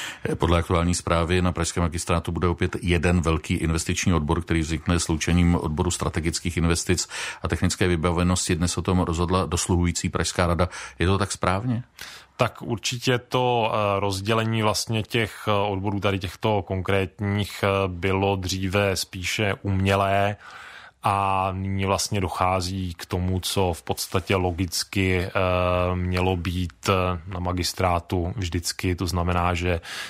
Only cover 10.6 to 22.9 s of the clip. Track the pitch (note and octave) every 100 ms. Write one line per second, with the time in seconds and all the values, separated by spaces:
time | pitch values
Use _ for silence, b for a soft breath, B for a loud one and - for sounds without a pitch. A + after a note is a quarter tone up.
10.6 | F2+ B B B E2+ G2 G2 - G#2+ G2
11.6 | B2 A#2+ - - B B B - A#2+ -
12.6 | - A2+ - B2 - B2 - B2+ B2 A#2+
13.6 | A2 A2 G#2 G2 G2+ F#2+ G2 A2+ A2+ A2+
14.6 | G#2+ G2+ - A2+ G2+ A#2 G#2+ - - G2+
15.6 | G2+ F#2+ G#2 G2+ G2+ G2 F#2 - A2+ G#2
16.6 | - F#2+ F2 G2 F#2+ - G2+ G#2 G2 -
17.6 | G2+ G2 G2 E2+ F#2+ F#2+ G2 G2 F#2 F#2+
18.6 | F#2+ G2+ G2+ F#2 - F#2+ E2+ - G#2 G2+
19.6 | G2+ F#2+ G2 G2 G2 G2+ G2+ G#2 B B
20.6 | B B B _ A2 G2 G2 F#2+ F#2+ F#2+
21.6 | F#2+ G2 F#2+ F#2+ - G#2 F#2 - F#2 F#2+
22.6 | F2+ F#2+ F2+